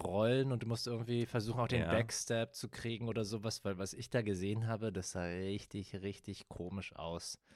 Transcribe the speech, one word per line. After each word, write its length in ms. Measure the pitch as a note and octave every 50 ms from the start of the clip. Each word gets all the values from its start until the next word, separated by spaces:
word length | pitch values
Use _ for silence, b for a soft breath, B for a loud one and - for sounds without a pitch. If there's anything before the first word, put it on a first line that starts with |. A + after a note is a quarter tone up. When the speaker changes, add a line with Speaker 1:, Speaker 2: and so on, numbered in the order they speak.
| -
Speaker 1:
Rollen 480 | F2+ F2+ G2+ A2 A#2 B2+ C3+ C3+ C3+
und 120 | B2+ A2+ A2+
du 40 | A2+
musst 200 | A#2 A2+ - A#2+
irgendwie 380 | A#2+ A2+ A#2 A#2 A#2+ A#2+ A#2
versuchen, 340 | - - A#2+ G#2 A#2 A2+ B2
auch 80 | A#2+ A2+
den 140 | B2 A#2+
Speaker 2:
Ja. 100 | E2 E2
Speaker 1:
Backstep 640 | - A2 A#2 A2+ - - - - A#2 A2+ A#2 A#2 -
zu 140 | - - A2+
kriegen 380 | - - - A#2 A2+ G#2 A2+ A2+
oder 140 | G#2+ A2+ A2
sowas? 380 | G2 A2+ G#2+ G2+ A2+ - - -
Weil 120 | G2+ G2 F2+
was 160 | G2 F#2+ -
ich 160 | A#2+ A#2 -
da 120 | - B2 A2
gesehen 420 | G#2 G2 F2+ F#2 G2+ G#2+ A2 A2+ A2+
habe, 240 | A2+ G#2 A2 A2 F#2+
das 180 | G2 F2+ -
sah 120 | - F#2+ F2+
richtig, 680 | E2+ F2 F#2 F#2+ G2 G2+ G#2+ - - - G#2 F#2 - -
richtig 520 | F#2 F#2+ G2+ G2 - - - F#2+ - - -
komisch 460 | - - F2 F2+ G2 G2 F2+ - -
aus. 420 | - D#2+ E2 E2+ E2 - - - - b b b